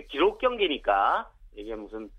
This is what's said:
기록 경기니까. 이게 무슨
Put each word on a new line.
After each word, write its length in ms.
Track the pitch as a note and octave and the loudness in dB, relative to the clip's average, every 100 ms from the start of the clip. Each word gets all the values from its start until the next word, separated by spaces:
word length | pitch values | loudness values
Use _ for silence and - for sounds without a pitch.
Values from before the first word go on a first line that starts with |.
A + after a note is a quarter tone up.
| - | 0
기록 300 | C#3 F3 - | 0 0 2
경기니까. 920 | B4+ A#3+ F#3+ C3 - G2 G#2+ F#3 A3 - - | 0 2 0 0 2 2 4 0 -4 -14 -20
이게 200 | A2 G#2+ | -14 -10
무슨 340 | G#2+ G#2 A2 G#2+ | -10 -10 -12 -14